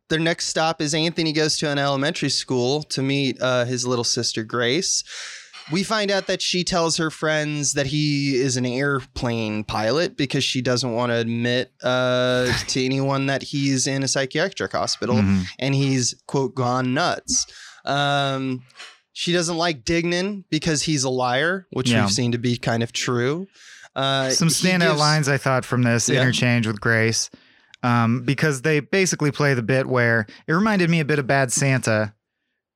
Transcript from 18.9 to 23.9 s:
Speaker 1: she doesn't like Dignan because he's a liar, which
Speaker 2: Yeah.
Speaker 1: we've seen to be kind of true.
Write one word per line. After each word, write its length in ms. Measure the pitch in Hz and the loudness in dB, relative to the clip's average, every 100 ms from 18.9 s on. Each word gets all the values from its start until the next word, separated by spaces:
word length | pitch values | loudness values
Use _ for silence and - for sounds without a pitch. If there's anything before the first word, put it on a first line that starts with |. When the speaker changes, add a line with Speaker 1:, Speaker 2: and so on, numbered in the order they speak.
| - _ | -20 _
Speaker 1:
she 180 | - 175 | -8 -2
doesn't 240 | 175 165 165 | 0 0 0
like 260 | 175 143 | 0 -2
Dignan 600 | 113 170 170 175 190 202 - | -2 0 0 0 -2 -6 -4
because 320 | 156 170 147 | -2 0 0
he's 200 | - 151 | 0 0
a 60 | 131 | 0
liar, 560 | 127 123 127 160 190 - | 0 0 2 0 -2 -6
which 180 | 127 127 | -4 0
Speaker 2:
Yeah. 140 | 113 101 | 2 2
Speaker 1:
we've 80 | |
seen 180 | 104 120 | 2 0
to 40 | 120 | 0
be 180 | 120 120 | -2 -2
kind 260 | - 117 | -2 -2
of 100 | 117 | -2
true. 540 | - - 120 123 165 196 - - - - | -4 -2 0 0 -2 -8 -16 -20 -20 -10